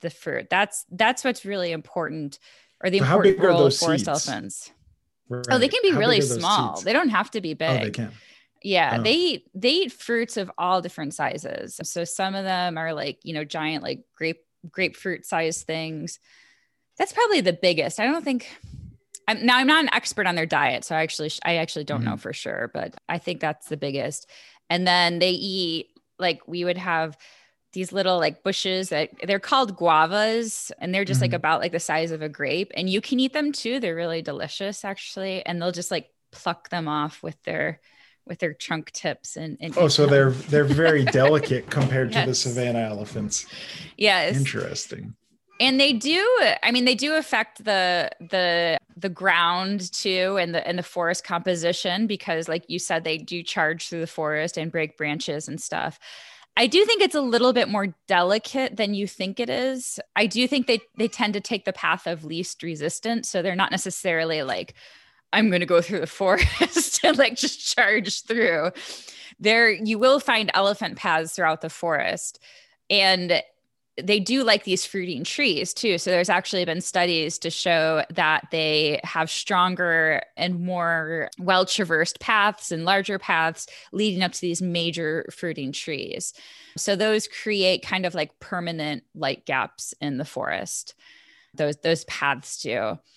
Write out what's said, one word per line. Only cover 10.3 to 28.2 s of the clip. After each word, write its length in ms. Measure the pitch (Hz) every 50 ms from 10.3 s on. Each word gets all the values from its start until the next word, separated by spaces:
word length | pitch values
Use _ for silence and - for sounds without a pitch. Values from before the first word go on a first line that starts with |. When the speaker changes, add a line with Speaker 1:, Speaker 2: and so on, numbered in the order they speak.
| - 214
Speaker 1:
of 120 | 190 185 -
all 240 | - 170 180 185 185
different 320 | 165 180 - - 151 143
sizes. 680 | - - 147 - - 147 - - - - - - - -
So 220 | - - - 175 170
some 300 | 170 - - 190 190 196
of 100 | 196 190
them 340 | 190 185 180 180 180 165 160
are, 160 | 160 165 160
like, 240 | 147 139 143 - _ -
you 100 | - 147
know, 100 | 151 151
giant, 380 | 147 - 160 156 156 160 -
like, 220 | - - 135 127 - _ _
grape, 240 | - 160 160 160 - _ _ _ _ - 170
grapefruit 540 | - 185 185 160 - - - 190 170 - -
sized 400 | - 190 165 165 160 165 - -
things. 520 | - 160 165 160 160 160 151 160 170 - - _ _ _ _ _ _ _ _ _ _ _ _ _ _ _ -
That's 140 | 381 392
probably 280 | - 453 480 427 403 302
the 120 | 185 185
biggest. 480 | 175 - - 180 170 160 143 - - -
I 60 | 214
don't 180 | 254 311 339 294
think, 240 | 285 262 240 - - - - - - - - - - - _ _ _ - - _
I'm, 180 | - 220 - -
now 120 | 247 247 254
I'm 80 | 262
not 180 | 269 311 320 302
an 60 | - -
expert 320 | 240 - - - 214 190
on 80 | 180 170
their 120 | 165 160
diet, 380 | 165 160 143 143 127 127 120 -
so 120 | - 165
I 60 | 156
actually, 280 | 156 151 - - 156 151 - - -
I 120 | 170 170
actually 280 | 165 160 - - 156 147
don't 200 | 147 147 120 117
know 80 | -
Speaker 2:
Mm-hmm. 60 | - -
Speaker 1:
for 120 | - -
sure, 380 | - - - - - - - -
but 220 | - - - - - - - -
I 100 | 175 165
think 220 | - 180 180 -
that's 280 | - 151 151 - - -
the 80 | 156
biggest. 520 | 143 - 143 135 139 117 131 147 - - - - - - - - _ _ -
And 160 | 170 180 180
then 320 | 180 175 180 175 170 175 170
they 120 | 180 185
eat, 560 | 180 180 190 196 185 190 180 165 165 160 - _ _ _ _ _ _ -
like, 220 | 185 175 165 165 - -
we 160 | 170 175 175
would 140 | 180 175 185
have 380 | 180 180 170 160 160 156 147 - - - - _ _ _ _ _ _ _ -
these 180 | 185 185 170
little, 260 | 180 196 185 185 185
like, 240 | 175